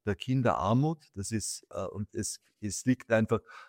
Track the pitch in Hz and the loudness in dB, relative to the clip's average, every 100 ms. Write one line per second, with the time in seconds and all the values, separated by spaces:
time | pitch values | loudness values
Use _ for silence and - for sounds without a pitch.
0 | - 101 - 131 120 64 90 120 147 165 | -4 -2 0 2 2 2 4 4 2 -2
1 | _ - 101 110 - - - 98 95 95 | _ -10 -4 -4 -4 -10 -10 -8 -6 -6
2 | 104 - 101 - _ _ 104 - - 127 | -8 -6 -6 -8 _ _ -8 -2 0 0
3 | - 110 110 110 - - | 2 2 4 0 -2 -20